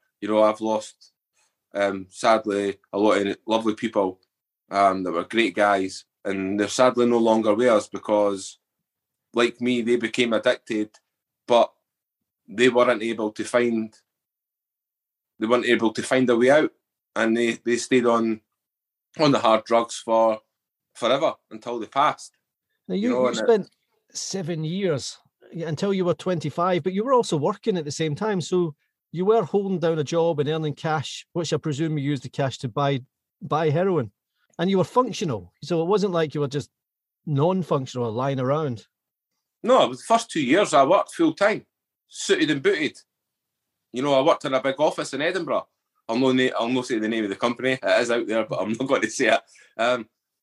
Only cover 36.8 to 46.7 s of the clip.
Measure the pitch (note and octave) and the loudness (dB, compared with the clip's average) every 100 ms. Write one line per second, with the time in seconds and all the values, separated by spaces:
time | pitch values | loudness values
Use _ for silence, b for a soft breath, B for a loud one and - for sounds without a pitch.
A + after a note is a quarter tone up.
36.8 | _ _ _ _ - C#3 E3 F#3+ D#3+ D3 | _ _ _ _ -4 0 2 0 -2 -2
37.8 | C3 B2+ A#2 A2 C3+ C3+ B2+ D3+ D3+ A2 | -4 -6 -4 -4 -4 -2 -2 -2 -2 -6
38.8 | - _ _ _ _ _ _ _ G#3+ B3 | -12 _ _ _ _ _ _ _ 2 4
39.8 | A#2+ B2+ - A3+ - E3 B2 F3 E3 D3 | 4 -2 0 0 0 -4 2 2 4 4
40.8 | C3+ F#3+ - - D#3+ - G3+ F3 - _ | 6 4 0 0 0 2 0 0 -8 _
41.8 | _ _ _ - - D#3 D3+ C#3+ F3+ D#3 | _ _ _ -8 -2 0 2 0 0 0
42.8 | C#3 - _ _ _ _ _ _ _ _ | -2 -8 _ _ _ _ _ _ _ _
43.8 | _ A#2+ C#3+ C3+ D#3 - C#3+ C3 C3+ C3+ | _ -4 2 4 4 2 0 -2 -2 0
44.8 | D#3+ F3+ C#3+ C3+ E3 F#3 D3+ G#2+ - _ | 0 -2 -6 -4 -4 -4 -4 -4 -6 _
45.8 | _ _ - A#2 C3 B2+ B2+ G2+ A#2 | _ _ -6 0 2 4 2 0 -2